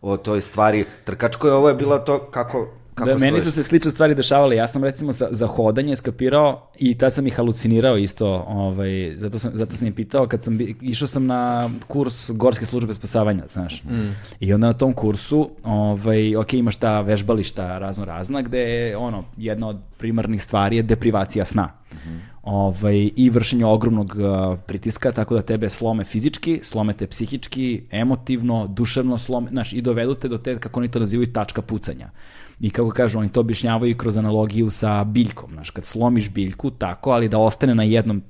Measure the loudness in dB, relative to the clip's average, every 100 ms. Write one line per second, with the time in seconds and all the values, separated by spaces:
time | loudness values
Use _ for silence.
0 | -2 -4 0 -2 -2 2 4 4 0 -6
1 | -10 -2 -2 2 4 6 6 4 2 2
2 | 2 -2 -2 -6 -4 -4 -4 -10 -16 -4
3 | 0 4 4 2 0 -2 2 2 2 2
4 | 4 4 4 4 6 4 2 0 -2 -2
5 | -4 -2 -2 0 0 2 2 2 0 -2
6 | -4 -2 2 4 4 2 -10 0 0 4
7 | 2 2 -2 0 0 0 2 4 4 4
8 | 0 0 0 0 -2 -2 -2 0 -2 -2
9 | -4 -6 -6 -4 -6 -4 -4 -2 -4 -2
10 | -2 0 2 0 -2 -2 -2 -6 -6 -4
11 | -2 0 0 0 0 0 -2 -6 -6 -2
12 | -2 -4 -6 2 2 2 -2 -2 -2 -4
13 | -2 0 2 0 -4 -8 -8 -8 -6 -4
14 | -4 -6 -12 -6 2 4 4 4 0 2
15 | 0 -2 0 0 0 -4 -4 0 0 0
16 | 2 2 4 0 0 0 0 0 0 0
17 | 2 0 2 0 0 -4 -6 -6 -6 -6
18 | -8 -8 -6 -4 -4 -2 -2 -2 -2 -4
19 | -6 -6 -10 -10 -6 -4 -6 -8 -14 -8
20 | -2 -2 0 -4 -2 0 2 2 2 2
21 | 2 2 0 -2 0 0 -2 -6 -20 -16
22 | -12 -12 -14 -14 -4 0 0 0 2 4
23 | 2 4 4 6 2 2 4 4 4 2
24 | 0 -2 0 0 0 -4 -6 -6 -6 -2
25 | -2 0 0 0 0 -2 -2 -2 -2 -2
26 | -2 -2 -2 -2 -4 -4 -4 -2 -2 -2
27 | -6 -6 -6 -8 -8 -4 -4 -4 -6 -2
28 | 0 -2 -2 -2 0 -2 -2 -2 -2 0
29 | -2 -2 -2 -4 -4 -6 -4 -4 -2 0
30 | 0 -2 -4 -6 -6 -6 -6 -4 -2 0
31 | 0 0 0 -2 -4 -6 -6 -6 -6 -10
32 | -14 -18 -20 -20 -20 -6 -4 0 0 2
33 | 0 2 0 0 0 0 0 2 2 0
34 | 0 0 2 2 2 0 0 0 0 0
35 | 2 2 0 -2 -14 -14 -12 -10 -8 0
36 | 2 2 0 -2 -4 -4 -6 -4 -6 -4
37 | 0 2 2 4 2 4 4 4 4 4
38 | 2 -2 -6